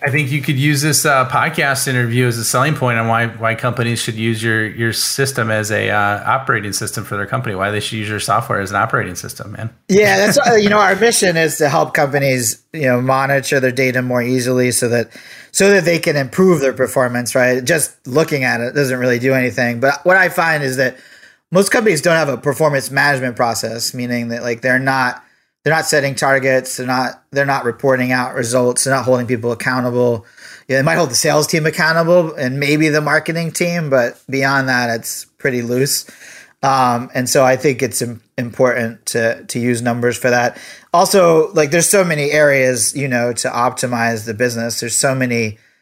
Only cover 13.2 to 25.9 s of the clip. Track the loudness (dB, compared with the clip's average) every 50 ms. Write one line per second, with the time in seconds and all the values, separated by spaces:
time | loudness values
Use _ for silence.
13.2 | 2 0 0 0 0 0 0 0 2 0 0 0 0 0 0 0 -2 0 -2 -2
14.2 | 0 0 0 0 0 0 0 2 2 2 0 0 0 0 0 0 -2 -4 -10 -18
15.2 | -20 -20 -20 -20 -20 -8 -2 2 4 4 4 4 4 2 0 0 0 0 0 0
16.2 | -2 -2 0 2 4 4 4 4 2 0 0 0 -2 0 2 0 0 0 0 -4
17.2 | -4 -2 0 2 2 2 2 0 0 0 0 0 0 -4 -8 _ _ -2 0 0
18.2 | 0 0 -2 -2 0 -2 -2 -2 -4 -4 -2 -2 0 0 0 0 0 0 0 2
19.2 | 2 2 2 2 0 0 0 -2 -2 -2 0 0 0 0 0 2 2 4 4 4
20.2 | 4 2 2 0 0 0 0 0 -2 -2 -2 0 -2 -2 -2 -6 -16 -20 -20 -20
21.2 | -20 -20 _ _ _ _ 2 2 2 4 2 2 2 2 0 2 2 2 2 2
22.2 | 2 0 -2 -2 -2 -4 0 2 2 2 2 0 -4 -2 -2 0 2 2 0 0
23.2 | -2 -6 -2 0 0 0 0 -2 -4 -6 -6 -6 -6 -6 -6 -6 -6 -4 -4 -4
24.2 | -4 -4 -6 -6 -4 -6 -6 -2 0 0 0 2 2 0 0 0 0 -2 -2 -6
25.2 | -14 _ _ _ _ _ _ _ _ 0 0 0 0 0